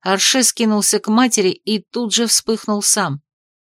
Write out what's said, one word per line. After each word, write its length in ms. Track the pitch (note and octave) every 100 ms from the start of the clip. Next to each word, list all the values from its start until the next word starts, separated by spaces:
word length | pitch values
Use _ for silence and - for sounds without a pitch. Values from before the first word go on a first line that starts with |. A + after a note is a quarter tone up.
Аршес 520 | F#3+ G3 - C4 A#3
кинулся 460 | - A3+ G#3 G3+ G#3
к 80 | G#3+
матери 420 | A3 B3+ A3 F#3
и 300 | - - G#3+
тут 340 | - - A#3+
же 140 | G3 A3+
вспыхнул 540 | - - A3 - G#3
сам. 400 | G3 - F3+ C#3+ _ _ _ _ _